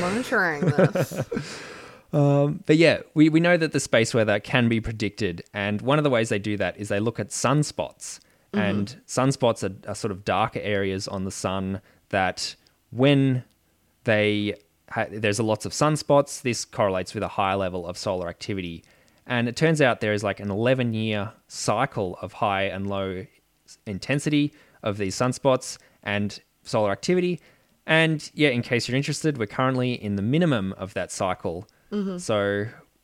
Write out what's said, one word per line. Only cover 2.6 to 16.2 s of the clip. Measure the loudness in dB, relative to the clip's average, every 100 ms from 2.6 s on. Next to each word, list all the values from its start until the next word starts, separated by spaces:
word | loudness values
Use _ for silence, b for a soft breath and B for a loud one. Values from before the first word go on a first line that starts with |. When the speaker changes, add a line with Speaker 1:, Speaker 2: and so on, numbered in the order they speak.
| 2
Speaker 2:
but | 6
yeah, | 6 4 0
we, | 4 6
we | 6
know | 6 4
that | 2
the | -2
space | 2 2 4
weather | 2 2 2
can | 2 2 4
be | 2
predicted, | -2 -4 -4 -2 -4 -4 -8
and | -4 -2 -2
one | 0 2
of |
the | 2
ways | 2 2
they | -2
do | -2 -2
that | -2 -4
is | -4
they | -2
look | -2 -4
at | -6
sunspots, | -2 2 2 0 -2 -8 -8 -16 -16 b b b
Speaker 1:
Mm-hmm. | -2
Speaker 2:
and | 0 0 -4 -8 -8
sunspots | -2 0 2 2 2
are, | -4 -6 -10
are |
sort | -6 -6
of | -6
darker | -2 0 0 -2
areas | -2 0 0 -2 -4
on | -6
the | -6
sun | -4 -4 -2 -4 -6 b b _
that | 0 0 -2 -8 -10 b b _
when | 2 4 6 4 0 -4 _ _ _ _ _
they | 0 2 4 2 -2 -4 _ _ -10
ha-, | -6 -4
there's | -2 0 0
a |
lots | 0 0 -2
of |
sunspots, | 0 0 0 2 4